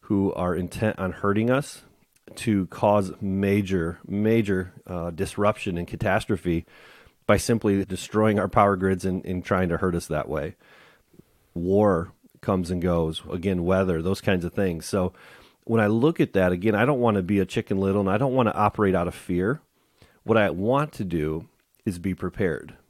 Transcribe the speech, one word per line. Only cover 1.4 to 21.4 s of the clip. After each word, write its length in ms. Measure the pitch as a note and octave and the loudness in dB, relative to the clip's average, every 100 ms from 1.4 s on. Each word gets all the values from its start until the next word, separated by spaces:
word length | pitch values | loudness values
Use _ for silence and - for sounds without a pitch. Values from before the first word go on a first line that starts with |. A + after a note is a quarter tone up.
| A2+ | 2
us 320 | C3 D3+ - - _ _ _ - - | 0 -2 -14 -20 _ _ _ -20 -6
to 320 | - G2+ F2+ | 0 0 0
cause 440 | - G#2+ G#2 F#2+ - | 0 2 4 0 -6
major, 800 | G2+ F#2+ G2 G2+ F#2+ F#2+ E2 E2+ - | -4 0 2 2 2 0 -2 -6 -6
major, 680 | G2+ G#2+ A2+ G2+ F#2+ F#2 - - | -2 2 2 2 -2 -4 -12 -12
uh, 240 | F2+ E2+ | -8 -8
disruption 680 | E2 F#2+ - G#2 G#2+ - E2+ | -6 -6 2 0 2 -4 -4
and 80 | F2 | -6
catastrophe 800 | - G2+ G2 - G2+ F2+ E2+ - - - - - _ - | -4 0 0 0 -2 0 -2 -2 -20 -20 -20 -20 _ 0
by 100 | G2+ | 2
simply 460 | - A#2 G#2+ G2 G2 | 2 0 2 0 -2
destroying 520 | F#2 - G#2 G#2+ G#2 | -8 -4 0 2 2
our 100 | F#2+ | 2
power 280 | - G2+ G2 | 4 4 4
grids 280 | F#2+ F#2+ | 2 0
and, 220 | F#2+ F#2 - | -2 -4 -4
and 180 | F#2 | -6
trying 260 | - F#2+ F#2 | 0 0 2
to 80 | E2 | 0
hurt 180 | F#2+ F2 | 0 -2
us 100 | - | -2
that 240 | D2+ B1+ | -6 -4
way. 260 | D2+ D2+ - _ - - _ _ _ _ _ _ F2 | -6 -6 -10 _ -20 -20 _ _ _ _ _ _ -6
War 560 | F2 G2 G#2+ F2 E2+ - _ _ | 2 4 4 2 -2 -12 _ _
comes 280 | - F#2+ F2 | -2 -2 0
and 140 | F2+ | -2
goes, 400 | F2+ E2+ D#2+ D#2+ - | 0 0 0 -4 -8
again, 340 | F2+ F#2 F2+ E2+ | -6 -2 0 2
weather, 360 | F#2+ F#2+ E2 | 2 2 0
those 200 | E2+ G2 | -2 -2
kinds 240 | - F#2+ E2+ | 0 -2 -2
of 80 | |
things. 320 | - G2 E2 - | -2 -2 -2 -4
So 260 | G2+ F#2 - - - - _ | -2 -4 -6 -20 -20 -20 _
when 180 | - A2+ | -2 0
I 60 | G#2 | 2
look 320 | A2+ D3 F3 | 4 2 2
at 140 | C3 | 0
that, 180 | G2 F#2 | 2 2
again, 240 | F2+ G#2 G#2 | 2 2 2
I 100 | B2 | 2
don't 140 | C#3 | 2
wanna 240 | A#2+ G#2 | 2 2
be 160 | F2+ G2+ | 2 0
a 60 | F#2 | 0
Chicken 340 | - - G2 | -2 -2 0
Little, 220 | G2 G2+ | 2 2
and 80 | G2 | 2
I 80 | G#2 | 0
don't 160 | C3+ C3 | 0 2
wanna 160 | A2 | 0
operate 420 | - G#2 - G2+ | 2 0 2 2
out 140 | F#2 F2 | 2 0
of 80 | - | -6
fear. 460 | - F2+ F#2+ D3 _ _ _ _ _ _ | -4 -2 0 -4 _ _ _ _ _ _
What 140 | - A2+ | 0 2
I 140 | G2+ | 2
want 400 | D#2+ G2+ C3+ D3 | 0 0 0 -2
to 100 | - | -6
do 440 | G2 E2+ D2+ D#2 | -4 -2 -2 -4